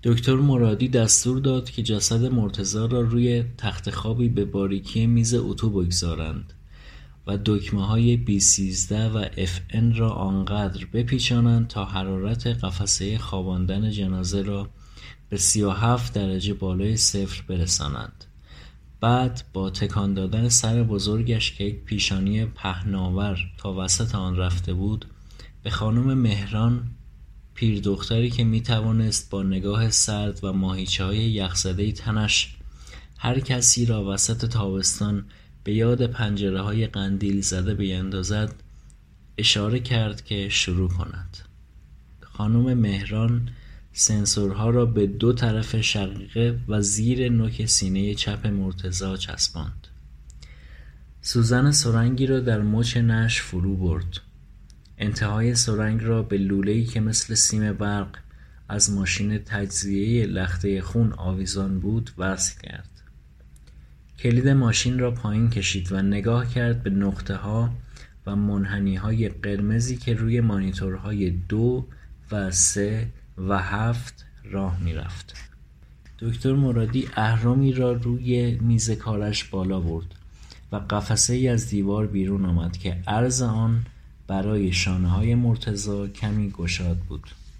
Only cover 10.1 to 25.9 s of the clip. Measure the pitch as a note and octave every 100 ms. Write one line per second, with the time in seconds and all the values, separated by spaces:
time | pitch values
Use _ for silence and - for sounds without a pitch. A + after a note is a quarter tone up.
10.1 | - F#2+ F#2+ G2 G#2 G2+ F2 - A2+ A#2
11.1 | C3 - A#2+ A#2 A#2 A#2 A2 F#2+ G2 F#2+
12.1 | F#2+ G2 A#2 A#2+ A#2+ F#2+ F2+ G2+ - G2
13.1 | A2 - G2 F#2 F#2 F2+ F#2+ A2 G#2 F#2+
14.1 | F#2 F2+ G2 G2 G2+ G2+ - - - -
15.1 | - - G2+ - G#2+ G2+ F#2 A#2 A#2+ A#2+
16.1 | G#2 G2 F#2+ G2 G2 F#2+ F#2 G2+ A2+ -
17.1 | G2+ G2 - - F#2 E2+ - C#2+ C2 A1
18.1 | - - - - - - - - - A#2
19.1 | B2 B2+ A#2+ - F#2+ F#2+ F#2 G2+ G2 G2
20.1 | G2 F#2+ G#2+ A#2+ A#2 A2 A#2 A#2 G#2 G#2
21.1 | A2 A#2+ A2 - - G2+ A#2 - G#2 -
22.1 | F#2+ F#2+ G#2+ A2+ - G2 F2 F#2 F#2+ F2+
23.1 | F2+ G#2 F#2 F2+ - G2+ F#2+ F#2 - A#2
24.1 | G#2 F#2 F2+ F2+ F2+ - F#2 G2 A2 -
25.1 | - - - - - A#2 - G#2+